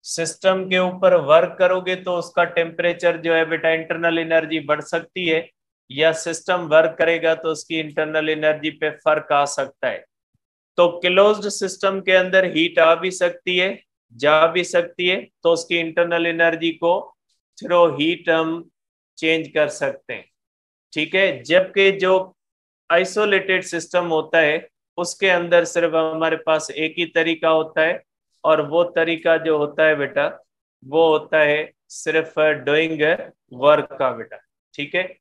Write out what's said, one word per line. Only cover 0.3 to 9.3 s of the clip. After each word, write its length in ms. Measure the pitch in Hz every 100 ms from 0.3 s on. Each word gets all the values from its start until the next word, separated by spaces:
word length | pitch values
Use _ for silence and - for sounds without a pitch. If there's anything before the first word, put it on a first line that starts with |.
| - 190 190 185
के 140 | 185
ऊपर 360 | 185 180 190 180
work 320 | 143 160 175 -
करोगे 360 | 180 185 180 185
तो 180 | 185 175
उसका 260 | 170 - 170
temperature 720 | 170 165 165 175 170 175 165
जो 140 | 160
है 100 | 165 160
बेटा, 240 | 160 160
internal 480 | 160 160 165 170 165
energy 400 | 165 165 156 160
बढ़ 200 | 143 151
सकती 440 | 147 170 - 190 175
है, 200 | 160 165 _ _ _ _
या 220 | 135 160
system 540 | 160 170 160 - 180 165
work 260 | 156 160 165
करेगा 360 | 165 165 160 160
तो 160 | 160
उसकी 280 | 156 - 160
internal 500 | 156 151 156 156 156
energy 400 | 156 151 151 151
पे 180 | 147 156 151
फर्क 320 | 156 156 147